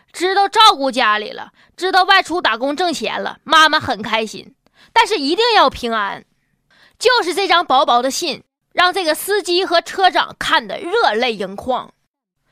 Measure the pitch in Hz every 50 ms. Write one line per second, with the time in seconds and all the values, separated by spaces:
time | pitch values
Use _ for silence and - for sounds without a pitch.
0 | _ _ - - 339 381 381 392 403 392 - 453 440 415 359 269 277 269 214 254
1 | 240 214 208 214 214 - - - 202 - _ _ _ _ _ - 349 381 381 370
2 | 381 381 392 370 370 - 320 359 359 294 220 220 254 277 294 311 370 349 269 -
3 | 220 - - 196 196 - - - _ 269 320 311 311 302 302 302 - 294 233 190
4 | 214 226 220 226 226 202 - - - - _ _ _ _ _ _ _ _ _ 453
5 | 466 349 440 339 277 277 349 415 466 480 440 370 302 262 - - 240 233 226 214
6 | 202 196 175 - - _ _ _ _ _ _ _ _ _ _ _ _ _ _ _
7 | - 480 494 466 339 370 294 370 392 359 359 339 339 - 262 269 311 294 240 240
8 | 247 269 - - 349 302 214 - - _ _ _ _ _ _ 311 359 359 330 392
9 | 349 302 311 - - 370 415 415 - 359 349 359 381 - 359 339 339 - - 381
10 | 381 359 - 320 - - - - - - 330 302 233 190 - - - - 392 480
11 | - 247 214 220 254 247 220 185 202 185 196 202 - 247 247 202 - - _ _
12 | _ _ _ _ _ _ _ _ _ _